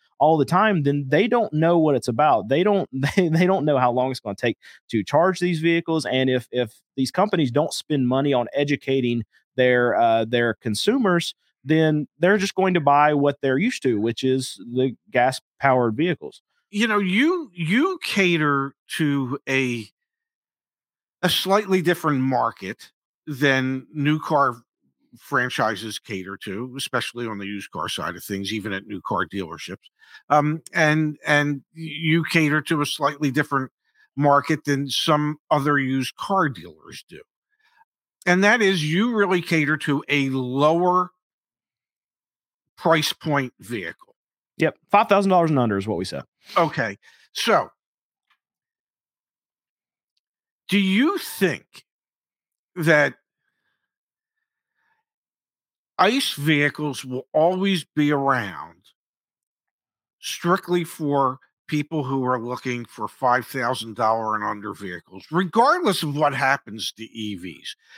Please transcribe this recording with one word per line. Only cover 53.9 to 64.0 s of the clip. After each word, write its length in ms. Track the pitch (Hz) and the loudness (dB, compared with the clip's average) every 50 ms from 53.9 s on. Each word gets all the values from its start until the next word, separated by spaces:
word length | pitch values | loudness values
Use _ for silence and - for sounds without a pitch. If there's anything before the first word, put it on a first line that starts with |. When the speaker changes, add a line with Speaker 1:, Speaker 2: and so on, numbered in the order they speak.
| _ _ _ _ _ _ _ _ _ _ _ _ _ _ _ _ _ _ _ _ _ _ _ _ _ _ _ _ _ _ _ _ _ _ _ _ _ _ _ _ _ - | _ _ _ _ _ _ _ _ _ _ _ _ _ _ _ _ _ _ _ _ _ _ _ _ _ _ _ _ _ _ _ _ _ _ _ _ _ _ _ _ _ 2
Speaker 2:
ice 360 | 165 196 240 277 269 - - | 2 2 2 2 -2 -4 -4
vehicles 680 | - 143 151 156 143 147 147 147 - 151 151 135 - - | -2 0 2 2 2 2 0 -2 -4 -6 -6 -6 -8 -8
will 220 | 131 127 127 127 _ - | -8 -8 -8 -8 _ 0
always 520 | 156 156 170 185 185 190 196 196 175 147 | 2 2 2 2 0 0 0 -2 -2 -4
be 280 | - _ 151 147 147 151 | -4 _ 0 0 2 2
around 640 | 139 139 139 135 123 110 98 82 73 76 82 85 _ _ _ _ _ _ _ _ _ _ _ _ _ _ _ _ _ _ _ _ _ _ _ _ _ _ _ _ _ | 2 2 0 0 0 -2 -6 -8 -12 -14 -16 -18 _ _ _ _ _ _ _ _ _ _ _ _ _ _ _ _ _ _ _ _ _ _ _ _ _ _ _ _ _
strictly 640 | - - - - - 175 180 190 - - 175 175 170 | -12 -12 -10 -4 0 0 0 0 0 0 -2 -2 -2
for 540 | - - - 165 143 143 143 139 131 131 135 _ _ _ _ _ | -4 -6 -6 -2 0 2 2 2 0 0 -4 _ _ _ _ _
people 380 | - - 151 147 - 170 156 139 | -4 -4 -4 -4 -2 -4 -4 -4
who 200 | 127 135 135 127 | -2 -2 -2 -2
are 140 | 127 127 120 | 0 -2 -2
looking 460 | 113 120 123 120 - 131 123 120 120 | -4 -6 -8 -8 -6 -6 -8 -8 -8
for 240 | - - - 110 104 | -12 -12 -10 -10 -10
five 380 | - - - 127 120 127 117 | -8 -4 0 0 0 0 0
thousand 500 | - - 135 123 120 127 123 113 113 107 | -4 -6 -4 -4 -4 -4 -4 -8 -10 -6
dollar 380 | 98 | -2